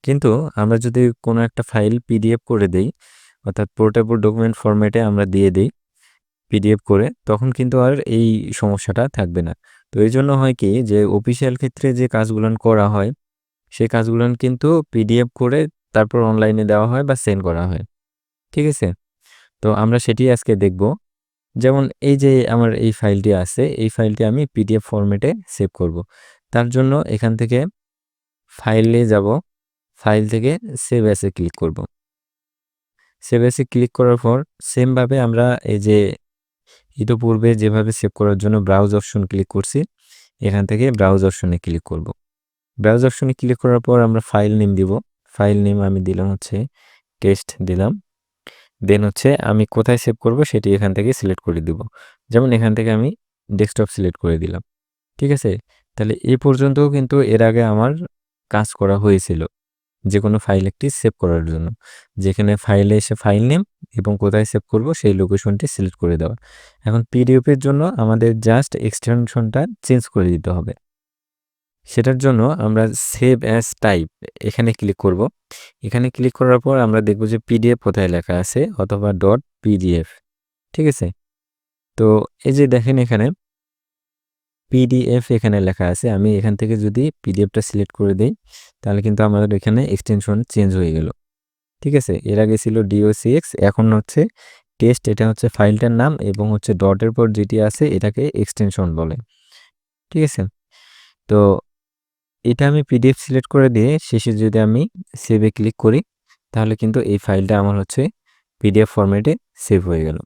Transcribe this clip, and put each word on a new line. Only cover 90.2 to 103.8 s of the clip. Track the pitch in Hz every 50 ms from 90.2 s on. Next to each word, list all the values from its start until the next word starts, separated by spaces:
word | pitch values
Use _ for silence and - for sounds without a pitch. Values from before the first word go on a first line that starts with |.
| - - 104 104 120 _
চেঞ্জ | - 107 101 98 95
হয়ে | 92 90 82 78
গেল। | 80 80 - - _ _ _ _ _ _ _ _ _ _ _ _ _
ঠিক | - 139 143
আছে? | 143 127 - 92 - -
এর | - 104 101
আগে | 110 107 110 110
ছিল | - 113 110 113
ডিওসিএক্স, | 107 98 101 104 104 104 107 - - 117 127 160 - - - -
এখন | 98 101 - - 113 113 110
হচ্ছে | 107 107 - - - 165 226 _ _ - - - _ _ _ _ _
টেস্ট, | - 117 123 - _ -
এটা | 107 - 110 113
হচ্ছে | 110 - - 117
ফাইলটার | - - 104 104 107 104 120 120
নাম | 117 113 120 143 156 -
এবং | - 101 98 104 104 107
হচ্ছে | 107 104 - - 107
ডটের | 87 98 98 98 98 113 113
পর | 113 - 120 113
যেটি | 107 104 104 101 - 110
আছে | 107 107 - - 151 147
এটাকে | - 95 95 107 104 - 131 151 -
এক্সটেনশন | - 101 - - - 107 98 - - 95 87 80
বলে। | 80 82 80 80 - 117 _ _ _ _ _ _ _ _ _ _ _ _ _ _ _ _ _
ঠিক | - 156 156
আছে? | 143 - - 92 101 _ _ _ _ _ _ _ _ _ _ _ _ _ _ _ _
তো | 104 104 101 101 95 - - _ _ _ _ _ _ _ _ _ _ _ _ _ _ _ _
এটা | 117 123 123 147 143
আমি | 147 151 143
পিডিএফ | _ 135 120 120 131 131 -
সিলেক্ট | - - 131 131 123 -
করে | - 143 135 131
দিয়ে | 120 110